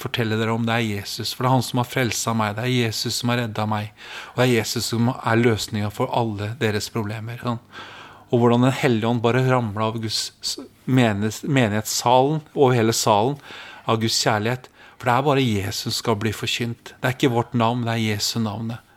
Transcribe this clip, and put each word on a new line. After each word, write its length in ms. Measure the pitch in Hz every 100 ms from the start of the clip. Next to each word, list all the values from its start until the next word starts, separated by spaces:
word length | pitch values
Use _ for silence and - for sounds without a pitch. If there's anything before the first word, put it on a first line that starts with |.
fortelle 400 | - - 113 110
dere 160 | 113 113
om, 80 | 117
det 100 | 117
er 100 | 113
Jesus. 460 | 101 98 - 107 -
For 80 |
det 80 | 127
er 40 | 131
han 100 | 117
som 160 | 127
har 80 | 123
frelset 480 | 135 123 - - 113
meg, 160 | 107 101
det 80 |
er 100 | 123 127
Jesus 420 | 117 107 123 -
som 120 | 123
har 100 | 120
reddet 280 | 120 107 107
meg, 200 | 107 104 - - - -
og 80 | -
det 80 | 127
er 60 |
Jesus 340 | 117 104 123 107
som 180 | 113 117
er 320 | 131 - 113
løsningen 500 | 120 107 - 110 104 -
for 160 | 127 123
alle 380 | 113 107 104 113
deres 240 | 113 104 - 123
problemer.» 480 | 101 110 110 117
Sånn. 160 | 123 117 - - - - - - -
Og 80 | 123
hvordan 300 | 120 120 127
Den 60 | 127
Hellige 320 | 147 113 113
Ånd 120 | 120
bare 200 | 117 120 127
ramlet 320 | 127 117 101
av 160 | 110 117
Guds 320 | 110 - - -
s-, 180 | - - - _ -
menes-, 560 | 127 117 101 107 107
menighetssalen, 960 | - 135 117 104 - - 123 127 135 156 151 -
over 200 | 135 127
hele 160 | 110 113
salen, 400 | - 104 117 143 - - - -
av 160 | - 113
Guds 240 | 110 -
kjærlighet. 480 | - 110 107 127 - _ - -
For 80 | 127
det 80 |
er 120 | 123 143
bare 180 | 135 131
Jesus 380 | 101 98 - -
som 80 |
skal 220 | - - 107
bli 140 | 107
forkynt. 640 | 101 117 - 120 117 - -
Det 80 | 131
er 80 |
ikke 160 | 127 147
vårt 220 | 117 117
navn, 300 | 120 113 123 117
det 80 |
er 60 | 117
Jesu 380 | 110 104 - 117
navnet. 400 | 107 104 113 117 -